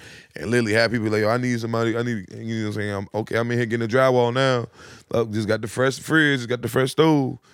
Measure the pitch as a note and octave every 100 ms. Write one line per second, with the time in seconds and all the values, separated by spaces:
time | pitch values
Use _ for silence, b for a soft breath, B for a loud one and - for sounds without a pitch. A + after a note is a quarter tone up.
0 | B B B - E2+ B2 A2 A2 A#2 A#2
1 | G#2+ G#2+ G#2+ A#2+ B2 A#2+ A2+ A#2 A#2 A2+
2 | A#2+ A2 F2+ A2+ A2+ A2+ G#2+ G#2+ G#2 G2+
3 | G2+ G#2+ A2+ A2 A#2 A#2+ A#2 A#2 A2+ B2+
4 | C3 B2+ A#2+ B2 C3+ B2 A2+ B B B
5 | B A#2+ A2 G#2+ G#2 G#2+ A2 - C3 C3+
6 | - D#3 D3 C#3 A2+ B2 A2+ C3+ C3 -
7 | D#3+ D3+ B2+ B2 B